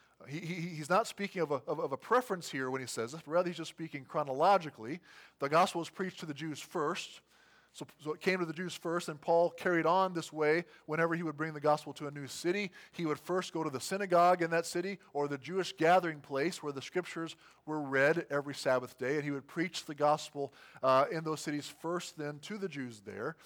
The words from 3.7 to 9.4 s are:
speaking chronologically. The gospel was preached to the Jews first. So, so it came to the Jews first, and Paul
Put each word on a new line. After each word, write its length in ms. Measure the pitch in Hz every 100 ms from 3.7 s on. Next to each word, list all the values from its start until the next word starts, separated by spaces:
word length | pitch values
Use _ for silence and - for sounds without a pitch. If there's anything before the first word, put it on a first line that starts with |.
speaking 340 | - 160 147
chronologically. 960 | 127 160 143 131 175 196 156 - 110 175 - - - _
The 80 | 139
gospel 320 | 156 190 175
was 100 | 156
preached 300 | - 185 -
to 60 | 165
the 80 |
Jews 260 | 143 160 139
first. 600 | - 180 151 180 - - _ _ _ _ _
So, 140 | - 139 _
so 100 | 147
it 60 | 156
came 200 | 190 185
to 40 |
the 80 | 165
Jews 220 | 156 185
first, 340 | - 180 170 170
and 120 | 147
Paul 280 | - 170